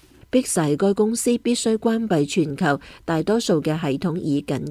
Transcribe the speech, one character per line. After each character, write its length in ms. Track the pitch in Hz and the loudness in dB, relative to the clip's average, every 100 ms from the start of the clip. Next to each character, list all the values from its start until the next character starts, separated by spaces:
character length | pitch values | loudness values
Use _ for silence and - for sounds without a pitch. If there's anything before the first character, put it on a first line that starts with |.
| _ - - | _ -20 -2
迫 120 | 254 | 0
使 340 | 254 180 151 147 | 0 0 0 2
該 160 | 196 | 2
公 200 | 202 214 | 2 0
司 240 | 233 247 240 | 0 0 0
必 140 | 233 | 0
須 220 | 240 226 220 | 0 0 0
關 320 | 233 226 220 | 0 0 0
閉 180 | 165 143 | 0 2
全 300 | 190 151 139 | 0 -2 0
球 240 | 170 139 - - | 0 0 -4 -12
大 180 | - 165 | -4 -2
多 140 | 160 226 | 0 0
數 240 | 220 160 | 2 0
嘅 160 | 156 156 | 0 -2
系 180 | 151 135 | -2 -2
統 160 | 180 165 | -2 -2
以 260 | 156 143 | -2 -2
緊 220 | 143 139 147 | -2 -6 -4